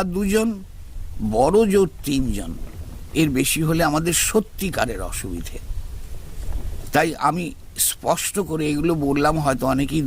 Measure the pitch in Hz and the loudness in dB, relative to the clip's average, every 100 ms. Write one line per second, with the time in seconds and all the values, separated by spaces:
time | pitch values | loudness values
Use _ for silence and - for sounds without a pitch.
0 | 190 175 202 214 226 202 185 - - - | 2 0 2 2 2 -2 -8 -14 -12 -8
1 | - - 107 107 139 202 220 196 190 - | -6 -4 0 4 6 6 6 6 4 0
2 | - 143 131 104 85 - - - - - | -2 0 0 -2 -4 -8 -8 -10 -12 -12
3 | - - 156 131 139 147 160 165 160 147 | -4 2 2 4 2 2 2 2 2 2
4 | 165 160 - 220 208 - 190 113 113 98 | 2 0 2 2 0 -2 -4 0 -2 -2
5 | 90 - 95 85 - - - - - - | -6 -6 -6 -6 -6 -8 -6 -6 -6 -8
6 | - - - - - - - - - 185 | -8 -10 -8 -8 -4 -2 -2 -6 -2 0
7 | 165 151 - 175 165 - - - - - | 0 0 0 0 -4 -8 -10 -2 -2 0
8 | 120 170 - 196 165 160 151 147 160 160 | 0 0 0 -2 -2 0 0 0 2 2
9 | 143 143 151 156 147 131 135 131 143 160 | 2 4 4 2 2 2 2 2 0 0